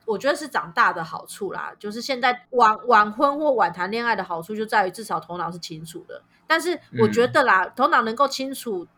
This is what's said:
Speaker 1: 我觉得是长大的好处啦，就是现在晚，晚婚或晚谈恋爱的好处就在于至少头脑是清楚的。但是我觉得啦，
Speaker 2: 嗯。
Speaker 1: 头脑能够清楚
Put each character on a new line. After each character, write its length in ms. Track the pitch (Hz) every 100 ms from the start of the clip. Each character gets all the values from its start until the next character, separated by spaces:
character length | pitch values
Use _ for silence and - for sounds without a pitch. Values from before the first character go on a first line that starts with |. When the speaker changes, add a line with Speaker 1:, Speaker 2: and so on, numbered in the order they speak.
| -
Speaker 1:
我 120 | 202
觉 120 | 269
得 60 | 285
是 120 | 302
长 240 | 185 170
大 220 | 202 208
的 100 | 175
好 220 | 165 - -
处 260 | - 190
啦， 220 | - 78 -
就 140 | 208
是 100 | 220
现 200 | 233 254
在 240 | 254 247 _
晚， 360 | 247 220 214 240
晚 240 | 220 208
婚 260 | 214 285 285
或 140 | 302
晚 220 | 240 170
谈 180 | 170 180
恋 140 | 226 233
爱 100 | 202
的 80 |
好 180 | 185 170
处 140 | 165 214
就 100 | 214
在 220 | 220 185
于 40 |
至 120 | 175
少 160 | 214 170
头 180 | 160 175
脑 140 | 170
是 60 | 175
清 260 | - 160
楚 220 | 160 - -
的。 140 | - _ _ -
但 160 | 330
是 160 | 330 339 - -
我 80 | 214
觉 180 | 214 240
得 180 | -
啦， 200 | 247 190
Speaker 2:
嗯。 100 | 180 -
Speaker 1:
头 100 | 285
脑 140 | 285
能 120 | 226
够 140 | 226 277
清 260 | - 269
楚 320 | 262 240 185 165